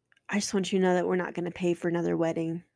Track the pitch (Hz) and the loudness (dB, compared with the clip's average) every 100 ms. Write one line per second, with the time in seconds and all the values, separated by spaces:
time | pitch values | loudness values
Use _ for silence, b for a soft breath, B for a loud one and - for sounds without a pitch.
0 | _ _ - 202 - 202 180 190 185 180 | _ _ -4 -4 0 -2 0 2 4 4
1 | 175 185 175 - 175 - 180 170 180 170 | 2 0 -2 -4 -6 -2 0 0 0 0
2 | 170 170 165 165 165 170 - | 0 2 0 0 -4 -6 -10